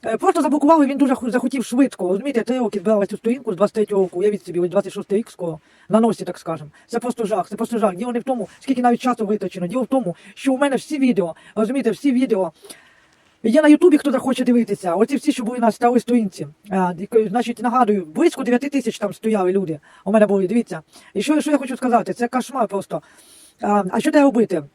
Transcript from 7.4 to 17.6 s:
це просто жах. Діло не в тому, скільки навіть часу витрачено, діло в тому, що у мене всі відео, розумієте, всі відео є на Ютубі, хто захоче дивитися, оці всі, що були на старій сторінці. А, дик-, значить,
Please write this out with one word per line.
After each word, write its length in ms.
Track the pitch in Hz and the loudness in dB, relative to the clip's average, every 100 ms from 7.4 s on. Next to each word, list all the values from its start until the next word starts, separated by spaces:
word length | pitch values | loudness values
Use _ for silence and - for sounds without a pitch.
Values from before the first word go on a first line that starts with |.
| - | -4
це 80 | 202 | -6
просто 220 | 226 220 | -4 0
жах. 180 | 208 180 | -2 -2
Діло 160 | 247 | -6
не 60 | 240 | -6
в 40 | |
тому, 260 | 240 254 185 - | -4 -6 -6 -12
скільки 220 | - 254 | -6 0
навіть 180 | 247 240 | 2 2
часу 260 | 254 240 214 | 0 -2 -2
витрачено, 400 | 214 185 185 175 | -2 -4 -6 -6
діло 160 | 226 | -4
в 40 | 240 | -2
тому, 300 | 262 208 170 - | -2 -2 -8 -14
що 180 | - 269 | -8 -2
у 40 | 262 | 0
мене 180 | 285 262 | 0 -2
всі 220 | - 294 | -4 -2
відео, 360 | 269 202 175 - - | 0 0 -2 -6 -12
розумієте, 360 | - 214 269 226 | -4 -2 0 -2
всі 220 | 208 285 | -2 0
відео 400 | 247 262 202 175 _ - - _ _ _ _ _ _ | 0 0 0 -2 _ -20 -20 _ _ _ _ _ _
є 200 | 226 247 | 0 4
на 60 | 302 | 6
Ютубі, 300 | 294 359 285 | 8 8 4
хто 120 | 294 | 2
захоче 340 | 254 254 254 | -2 -2 -2
дивитися, 500 | 247 240 220 202 185 | 2 2 2 -2 -2
оці 220 | 170 226 277 | 0 0 0
всі, 160 | - | -2
що 120 | 254 | -2
були 140 | 220 247 | -2 0
на 140 | 233 | 0
старій 280 | 208 240 247 | 2 2 2
сторінці. 460 | - 240 208 - 147 151 - | 2 0 0 -6 -14 -14 -6
А, 40 | |
дик-, 540 | 190 180 170 196 226 214 | -2 -2 -2 0 0 2
значить, 340 | 208 226 240 | -2 -4 -4